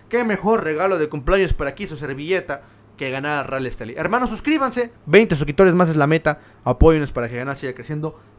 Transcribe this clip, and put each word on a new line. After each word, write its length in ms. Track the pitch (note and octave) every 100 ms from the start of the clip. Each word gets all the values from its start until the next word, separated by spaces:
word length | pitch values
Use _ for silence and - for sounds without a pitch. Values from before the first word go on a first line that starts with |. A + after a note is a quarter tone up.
| -
Qué 140 | A#3+
mejor 400 | A#3 F#3+ G3+ A3+
regalo 340 | E3 D3+ F#3+ F3+
de 100 | D3+
cumpleaños 460 | D3+ C3+ G3 F3+
para 160 | - C#3+
aquí 160 | C3+ G3
su 100 | D3+
servilleta 680 | C#3+ C3+ D3+ F#3 - C#3 - - _ -
que 140 | C3+
ganar 300 | C3+ D3 D3
al 40 | B2+
Real 220 | C3 B2+
Estelí. 260 | - A2 B2+
Hermanos, 360 | F3 A#3 B3+
suscríbanse, 600 | G#3+ - D#4 C4 B3 A#3 - -
veinte 300 | F3+ A3+ D#3
suscriptores 400 | D3 C#3+ F#3+ E3+
más 140 | E3+
es 80 | D#3
la 100 | C#3+
meta, 320 | D#3+ D#3 D3 - -
apóyennos 480 | B2 B2 D#3+ D#3 C#3
para 160 | C3 A#2
que 80 | A#2+
el 60 |
canal 160 | C3+ C3+
siga 180 | C3+ B2+
creciendo. 440 | B2 D3+ D#3 - -